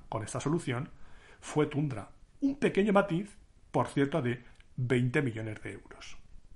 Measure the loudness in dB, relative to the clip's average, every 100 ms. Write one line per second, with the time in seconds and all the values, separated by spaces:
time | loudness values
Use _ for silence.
0 | -8 -6 -4 -2 0 0 0 -2 -4 -10
1 | -16 -16 -20 -16 -2 2 2 2 0 -2
2 | -10 -16 -20 -2 -2 2 2 4 4 6
3 | 4 0 -4 -10 -20 -20 -2 0 2 2
4 | 2 2 0 -2 -8 -20 -12 -4 2 4
5 | 4 2 0 -2 -6 -8 -10 -12 -14 -16
6 | -14 -14 -14 -18 -18